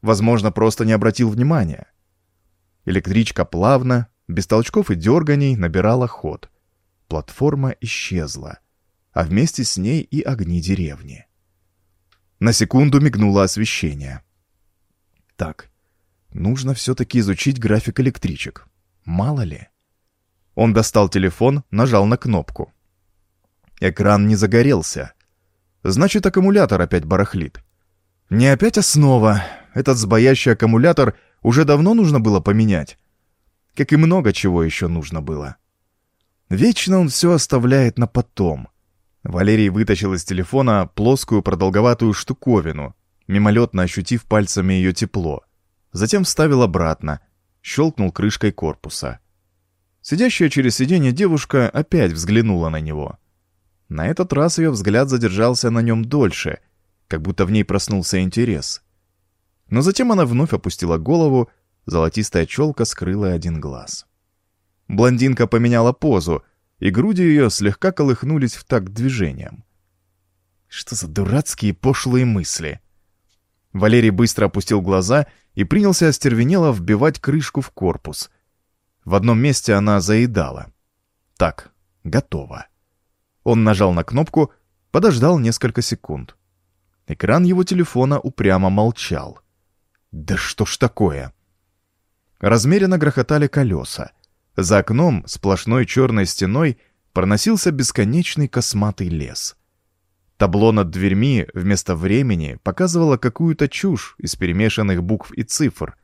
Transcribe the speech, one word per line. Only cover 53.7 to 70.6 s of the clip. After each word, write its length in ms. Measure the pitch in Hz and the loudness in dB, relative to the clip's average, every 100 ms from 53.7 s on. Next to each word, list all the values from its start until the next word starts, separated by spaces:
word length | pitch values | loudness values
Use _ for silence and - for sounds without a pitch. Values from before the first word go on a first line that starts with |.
| _ _ | _ _
На 180 | 78 82 | -6 -4
этот 260 | 165 185 | -2 -2
раз 260 | - 160 165 | 0 0 0
ее 120 | 160 | 0
взгляд 380 | 120 98 110 135 | 0 0 2 2
задержался 600 | 127 113 95 117 120 120 | 0 0 2 0 2 0
на 120 | 117 | 0
нем 220 | 117 113 | 0 0
дольше, 560 | 117 147 110 - - 76 _ _ _ _ _ | 0 0 0 0 -8 -10 _ _ _ _ _
как 140 | 80 | -6
будто 220 | 82 92 | -4 -2
в 60 | 92 | 0
ней 140 | 107 | 0
проснулся 560 | 98 98 - 101 87 95 | 0 -2 -2 -4 -2 -2
интерес. 640 | 92 110 120 82 - - _ _ _ _ _ _ _ _ _ | -2 -2 -2 -2 -6 -12 _ _ _ _ _ _ _ _ _
Но 140 | 113 | 0
затем 300 | 156 196 247 | 0 0 0
она 120 | 202 | 2
вновь 280 | 143 120 156 | 2 0 0
опустила 440 | 101 90 - 87 82 | -2 -6 -6 -2 -2
голову, 540 | 80 165 156 131 117 _ _ _ - | 0 2 2 2 -2 _ _ _ -6
золотистая 600 | 85 80 110 107 90 80 | -2 0 -2 -2 -2 -2
челка 380 | - 151 143 | -2 -2 -2
скрыла 480 | 113 - 90 98 98 | -6 -4 -6 -2 -2
один 280 | 87 85 80 | -2 -4 -6
глаз. 460 | 73 64 58 - _ _ _ _ _ _ _ _ _ | -8 -12 -14 -16 _ _ _ _ _ _ _ _ _
Блондинка 580 | 101 123 123 131 123 117 | 2 2 4 2 2 2
поменяла 460 | 117 120 120 117 | 2 2 4 2
позу, 520 | 131 160 104 82 76 _ _ _ _ | 0 0 0 0 -4 _ _ _ _
и 120 | - | -2
груди 320 | 95 185 185 | 0 0 2
ее 280 | 175 147 123 | 2 4 2
слегка 400 | - 101 101 190 | 2 -2 0 -4
колыхнулись 640 | 185 143 120 127 156 127 | 0 0 0 -2 -2 -2
в 100 | - | -6
такт 240 | - 123 95 | -4 -4 -4
движением. 760 | 107 131 127 87 65 - - _ _ _ _ _ _ _ _ _ _ | -4 -4 -2 -4 -4 -14 -18 _ _ _ _ _ _ _ _ _ _